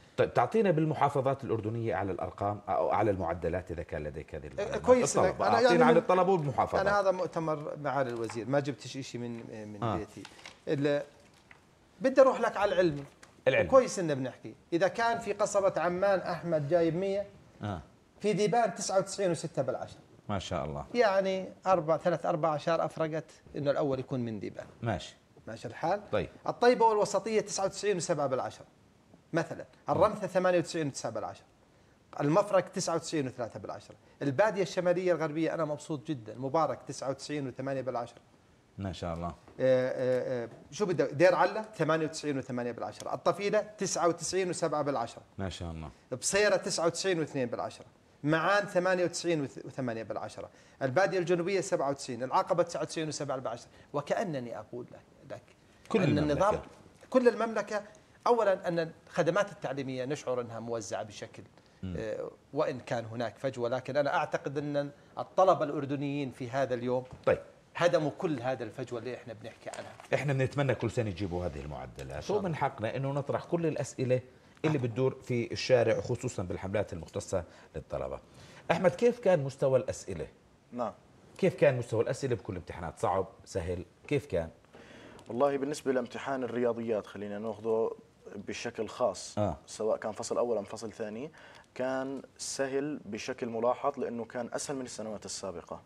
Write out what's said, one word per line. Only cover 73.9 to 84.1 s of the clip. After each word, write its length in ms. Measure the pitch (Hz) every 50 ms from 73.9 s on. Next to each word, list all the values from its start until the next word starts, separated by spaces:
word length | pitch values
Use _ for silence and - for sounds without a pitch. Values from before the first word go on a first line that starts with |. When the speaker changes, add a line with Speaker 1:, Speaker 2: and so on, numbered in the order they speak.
| - - 127 120 127 127 - - - - - - - - -
Speaker 1:
اللي 120 | 156 151
Speaker 2:
آه. 40 | 139
Speaker 1:
بتدور 360 | 123 120 110 127 131 131 - - -
في 280 | - 123 120 117 -
الشارع، 500 | - - - - 127 120 113 113 107 98
خصوصًا 420 | - - 123 - - 120 - - 95
بالحملات 500 | 90 90 85 - 95 101 107 95 - 95
المختصة 500 | 85 80 - - 101 - - 98 90 82 - - - - - -
للطلبة. 440 | 78 - - - 69 65 65 69 - - - - - - - - - - -
أحمد، 200 | 165 175 185 175
كيف 280 | 175 - 233 240 233 -
كان 240 | - 190 185 151 135
مستوى 360 | 135 - - 147 131 131 127
الأسئلة؟ 480 | - - - - - - 95 78 69 - - - _ - _ _ _ -
Speaker 3:
نعم. 220 | 117 123 117 104 - - - - - - - - -
Speaker 1:
كيف 180 | - 190 175 185
كان 220 | - 170 143 127
مستوى 260 | 123 120 - 113 110 117
الأسئلة 320 | - - - 139 127 120
بكل 200 | 101 - - 95
امتحانات؟ 440 | 90 87 - 87 85 87 80 - -
صعب، 280 | 117 98 90 95 90 - - - -
سهل، 400 | - - 95 85 90 90 87 - - _ _ -
كيف 180 | -